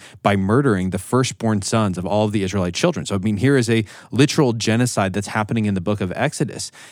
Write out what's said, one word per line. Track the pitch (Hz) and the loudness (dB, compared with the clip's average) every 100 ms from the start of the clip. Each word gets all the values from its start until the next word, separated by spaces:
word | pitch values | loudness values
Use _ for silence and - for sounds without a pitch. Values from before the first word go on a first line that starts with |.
| - - | -14 -2
by | 104 101 | 0 2
murdering | 95 117 139 95 92 | 2 2 2 2 0
the | 87 | -4
firstborn | - 123 131 - 113 107 | -2 0 0 -2 -2 0
sons | - 117 104 87 | 0 0 0 -2
of | 87 | -2
all | 104 107 | 0 0
of | |
the | 104 | 0
Israelite | 95 101 90 | -2 -2 -2
children. | 87 175 123 | 0 0 0
So, | 71 98 | -4 -2
I | |
mean, | 104 101 | -2 0
here | 131 139 | 2 2
is | 113 | 2
a | 113 107 - - | 0 0 -8 -6
literal | 110 147 - 131 | 2 2 4 2
genocide | 113 113 113 123 - 98 | 2 0 2 2 0 0
that's | 95 98 | -2 -4
happening | 110 104 117 | -4 -2 0
in | 104 | 0
the | 98 | -2
book | 90 101 | -2 -2
of | 95 | -2
Exodus. | 90 135 - 143 - - - - | -2 -4 -2 -6 -6 -12 -14 -20